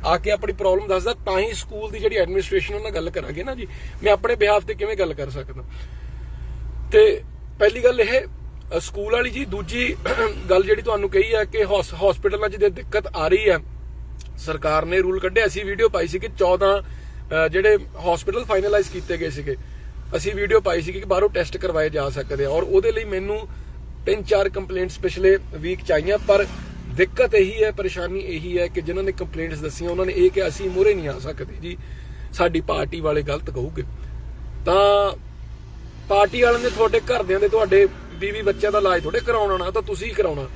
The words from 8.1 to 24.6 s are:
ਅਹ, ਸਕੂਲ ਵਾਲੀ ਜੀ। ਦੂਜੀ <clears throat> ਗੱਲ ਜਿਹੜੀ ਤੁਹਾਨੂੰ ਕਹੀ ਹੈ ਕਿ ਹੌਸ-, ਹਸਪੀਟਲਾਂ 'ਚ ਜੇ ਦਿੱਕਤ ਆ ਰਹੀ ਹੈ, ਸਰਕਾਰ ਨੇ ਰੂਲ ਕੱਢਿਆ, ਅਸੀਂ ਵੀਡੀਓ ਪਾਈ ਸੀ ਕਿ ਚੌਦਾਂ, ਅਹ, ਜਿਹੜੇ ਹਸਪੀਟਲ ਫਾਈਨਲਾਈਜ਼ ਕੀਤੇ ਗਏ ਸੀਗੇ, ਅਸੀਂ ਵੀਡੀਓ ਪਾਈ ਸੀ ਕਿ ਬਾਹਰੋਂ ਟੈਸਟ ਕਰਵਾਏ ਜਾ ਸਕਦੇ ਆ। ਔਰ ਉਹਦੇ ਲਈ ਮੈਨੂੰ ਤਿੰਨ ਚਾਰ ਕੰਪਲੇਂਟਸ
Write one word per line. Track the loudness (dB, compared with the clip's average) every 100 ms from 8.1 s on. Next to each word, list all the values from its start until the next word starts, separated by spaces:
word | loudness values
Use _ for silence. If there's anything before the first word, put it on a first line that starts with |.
| 2
ਅਹ, | 0 -12 -14 -14 -6 -4
ਸਕੂਲ | -4 -6 -2
ਵਾਲੀ | 0 0
ਜੀ। | -2 -6
ਦੂਜੀ | -6 -6 -2 -2 -2 -2 0
<clears throat> | 0 -2 2
ਗੱਲ | 4
ਜਿਹੜੀ | 6 2
ਤੁਹਾਨੂੰ | 2 0 2
ਕਹੀ | 2 2 2
ਹੈ |
ਕਿ | 0 0
ਹੌਸ-, | 2 2 0 2
ਹਸਪੀਟਲਾਂ | 2 4 0 0 -4
'ਚ | 2
ਜੇ | 0
ਦਿੱਕਤ | 0 -4 -4 -2 -2
ਆ | 2
ਰਹੀ | 4 4
ਹੈ, | 2 0 -14 -14 -14 -12 -12 -12 -12
ਸਰਕਾਰ | -6 -2 2 2 2
ਨੇ | 2
ਰੂਲ | 2 0
ਕੱਢਿਆ, | 0 2 2
ਅਸੀਂ | 0 -6
ਵੀਡੀਓ | 2 4
ਪਾਈ | 4 -2
ਸੀ | -4
ਕਿ | -6
ਚੌਦਾਂ, | 0 4 4 4 2
ਅਹ, | -2 -12 -14 -14 -4 0 2
ਜਿਹੜੇ | 4 4 4
ਹਸਪੀਟਲ | 2 -6 -2 0 0 -4 0
ਫਾਈਨਲਾਈਜ਼ | 0 2 2 0
ਕੀਤੇ | -4 -6 -4
ਗਏ | -4
ਸੀਗੇ, | -6 -6 -8 -8 -14 -14 -14 -6 -4
ਅਸੀਂ | -4 -2
ਵੀਡੀਓ | 2 4
ਪਾਈ | 4 0
ਸੀ | -2
ਕਿ | -8 0
ਬਾਹਰੋਂ | 2 2
ਟੈਸਟ | 2 -2 -2
ਕਰਵਾਏ | -2 0 0
ਜਾ | 0 -2
ਸਕਦੇ | -4 -6 -2 0
ਆ। |
ਔਰ | 0
ਉਹਦੇ | 4 4 4
ਲਈ | 0
ਮੈਨੂੰ | -2 -4 -4 -6 -6 -12 -14 -14 -14 -8 -2
ਤਿੰਨ | -2
ਚਾਰ | 2 2 2
ਕੰਪਲੇਂਟਸ | -2